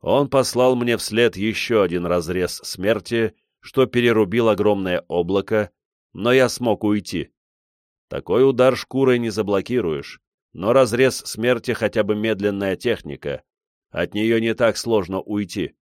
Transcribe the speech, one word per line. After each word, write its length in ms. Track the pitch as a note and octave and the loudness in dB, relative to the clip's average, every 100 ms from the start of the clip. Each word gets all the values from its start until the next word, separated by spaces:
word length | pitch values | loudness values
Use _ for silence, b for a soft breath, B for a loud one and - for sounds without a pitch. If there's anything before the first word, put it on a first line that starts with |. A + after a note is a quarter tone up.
Он 280 | - A#2 C#3+ | 2 2 2
послал 480 | C3+ B2 A#2+ B2+ B2+ | 0 0 2 2 2
мне 200 | A#2+ A#2 | 0 -2
вслед 400 | - G#2+ A#2 F#2+ | -2 2 2 2
ещё 460 | G#2 G#2+ - A2+ | -4 -4 0 2
один 240 | F#2+ F2 E2+ | 2 0 0
разрез 540 | F2 E2 F2+ F2 - | -2 0 -2 -4 -6
смерти, 720 | - - F#2+ G#2+ - A#2 A2 - _ _ | -12 -6 0 0 -2 -2 -2 -4 _ _
что 240 | - - C3 | -10 0 0
перерубил 640 | B2 A#2+ A2 G2+ A2 A2+ | 2 2 2 2 2 2
огромное 560 | G2+ G#2 G2+ F#2 F2+ - | 4 2 2 0 -4 -2
облако, 640 | E2+ E2+ G2 F#2+ A2 G2+ _ _ _ _ | -4 0 -2 0 -2 -2 _ _ _ _
но 200 | - G#2+ | -6 0
я 160 | B2+ B2 | 2 2
смог 360 | - B2 G#2 | 0 -2 0
уйти. 460 | G#2+ G#2 G2 F2+ - _ _ _ _ _ _ _ _ | 0 -2 -2 -8 -8 _ _ _ _ _ _ _ _
Такой 380 | D2 - G2 C3+ | -12 -2 2 2
удар 300 | B2 B2+ B2 | 4 2 2
шкурой 420 | - C3 C3 B2 | -4 0 2 2
не 120 | A#2 | 0
заблокируешь, 920 | G2+ G2+ G2+ F#2+ B2 F#2 D2+ C#2 - _ _ _ | -4 -2 -2 -2 -2 -2 -4 -8 -18 _ _ _
но 200 | - F#2 | -6 2
разрез 460 | B2+ B2+ A#2 C3 A#2+ | 4 4 4 2 0
смерти 520 | - - A#2 B2 - | -12 -4 -2 -2 -2
хотя 320 | A2+ G#2+ A2+ | -2 -2 0
бы 120 | G2+ | 0
медленная 600 | G#2+ A2 G#2+ G2+ G2+ G2 F2+ | 0 0 0 0 0 -2 -2
техника, 680 | A#2 F2 D#2 C#2 D2 C2+ _ _ _ _ _ | -2 -4 -4 -10 -8 -8 _ _ _ _ _
от 240 | - F2 | -4 -4
неё 260 | G#2 A2 A2+ | 0 0 2
не 140 | A2+ | 0
так 220 | A2+ A#2 G#2 | 0 0 0
сложно 440 | - A2 F2 F#2 | 0 0 0 -6
уйти. 540 | - G#2 G2+ - E2+ _ | -4 -6 -4 -6 -8 _